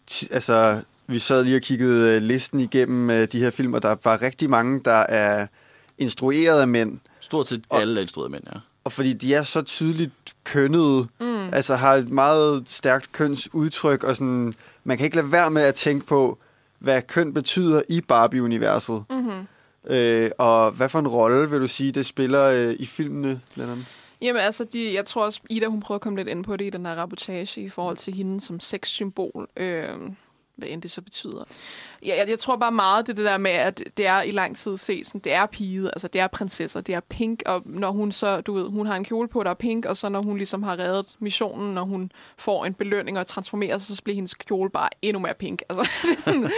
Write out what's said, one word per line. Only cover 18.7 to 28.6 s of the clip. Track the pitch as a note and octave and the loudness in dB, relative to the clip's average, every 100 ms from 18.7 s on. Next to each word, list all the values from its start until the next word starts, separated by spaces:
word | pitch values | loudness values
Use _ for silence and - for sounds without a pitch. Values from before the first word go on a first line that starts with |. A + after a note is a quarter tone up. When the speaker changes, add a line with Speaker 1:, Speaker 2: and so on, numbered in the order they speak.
| A2 - A2 G#2+ | 0 -2 -6 -6
Speaker 3:
Mhm. | C4 B3 F#3+ G3 _ _ _ - | -6 -6 -8 -12 _ _ _ -4
Speaker 1:
Øh, | C3 A#2+ A2+ A2+ - | 0 2 2 0 2
og | A#2 A2+ A2 | 4 6 4
hvad | F2+ C3 | 2 0
for | D#3+ | 0
en | C#3 | 2
rolle, | A#2+ A2+ C3 D3+ | 4 6 4 2
vil | C#3+ | 0
du | C3 | -2
sige, | - C#3 | -2 -2
det | C#3 C3 | -2 -4
spiller, | - B2+ C#3 | -2 2 4
øh, | C3+ B2 A#2 - | 6 4 2 -2
i | B2+ | -6
filmene, | - D3 C#3+ C3+ C3 - | -6 -6 -4 -4 -6 -10
blandt | C3+ A#2+ | -10 -8
andet? | A#2+ B2+ - - _ | -10 -14 -20 -20 _
Speaker 3:
Jamen, | A#3+ A#3+ | -2 0
altså, | G3+ A3 | 0 -2
de, | A3+ A#3 A3+ | -6 -6 -4
jeg | F#3+ G3+ | -4 -4
tror | A#3+ | -2
også, | G#3+ G#3+ - | -2 -4 -6
Ida, | A3+ A3 | -4 -2
hun | G#3+ | -4
prøvede | G3+ G3+ | -4 -6
at | |
komme | G#3+ G3 | -4 -6
lidt | F#3 | -6
ind | F3 | -6
på | G3 G3 | -6 -6
det | G3+ | -6
i | |
den | F#3 F3 | -8 -8
her | E3 | -8
rapportage | F3 F3 - F#3 G3 A3 | -8 -10 -10 -8 -10 -10
i | G3 | -12
forhold | F#3 F3+ F3 | -8 -8 -8
til | - | -8
hende | F#3+ F#3+ G3 | -6 -6 -6
som | - | -8
sexsymbol, | F3 | -10